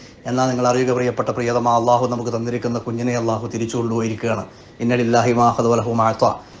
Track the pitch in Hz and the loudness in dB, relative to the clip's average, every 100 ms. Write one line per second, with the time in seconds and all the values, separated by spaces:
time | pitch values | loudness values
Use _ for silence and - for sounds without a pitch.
0 | - - - 127 131 123 123 123 127 123 | -20 -14 -4 0 0 0 2 2 2 0
1 | 123 113 107 123 120 120 120 117 117 120 | 0 -2 -2 -2 0 0 2 2 4 2
2 | 123 120 113 117 117 120 117 120 117 117 | 2 -2 -4 -4 -4 -4 -4 -4 -4 -4
3 | 120 120 113 110 113 113 113 123 117 113 | -2 -2 -2 -2 -4 -6 -4 -2 -2 -2
4 | 113 107 117 110 - - - - 117 123 | -2 -4 -4 -4 -6 -14 -20 -4 0 2
5 | 117 117 117 120 120 120 117 117 110 117 | 2 4 4 4 4 4 2 2 0 0
6 | 113 110 120 - - - | 0 2 0 0 -8 -20